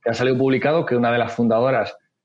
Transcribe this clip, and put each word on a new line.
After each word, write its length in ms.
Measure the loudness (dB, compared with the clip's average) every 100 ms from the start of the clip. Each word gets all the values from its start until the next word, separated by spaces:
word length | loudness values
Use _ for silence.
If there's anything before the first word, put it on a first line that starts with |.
que 80 | -6
ha 40 |
salido 240 | -2 0 0
publicado 480 | 0 0 0 0 0
que 100 | 0
una 160 | 0
de 60 | 0
las 160 | -2
fundadoras 640 | -2 0 2 2 0 -2 -8 _ _